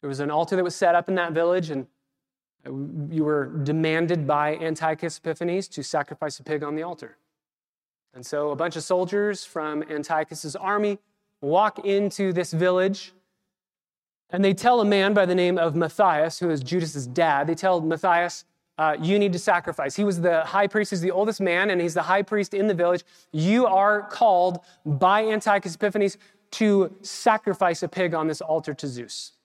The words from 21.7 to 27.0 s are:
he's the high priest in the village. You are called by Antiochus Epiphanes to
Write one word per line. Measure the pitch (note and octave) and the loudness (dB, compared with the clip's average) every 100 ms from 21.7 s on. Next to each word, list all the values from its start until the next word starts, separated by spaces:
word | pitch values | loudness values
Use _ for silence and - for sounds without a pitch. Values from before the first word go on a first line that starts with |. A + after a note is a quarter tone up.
| F3+ | 0
he's | E3+ | 0
the | D#3+ | -2
high | D#3+ F#3+ | 0 0
priest | G3+ G#3 G3 | 0 -2 -2
in | G3+ G#3+ | -2 0
the | |
village. | F3+ F3 F3+ - _ _ | 2 2 0 -4 _ _
You | D#3 E3 A3+ B3 | -2 2 4 4
are | F#3+ G3+ G#3 | 4 4 2
called | G3+ - A#3 F#3 F3+ F3 _ _ D3+ | -2 2 4 6 2 0 _ _ -4
by | C#3+ F#3 G#3 A3 | 2 4 4 2
Antiochus | G#3+ G#3+ G3+ G3 E3+ | 0 2 0 0 -2
Epiphanes | G#3 G#3 G3 - _ _ _ | -2 2 0 -2 _ _ _
to | - G#3+ G3+ F3+ - | 0 2 4 2 -2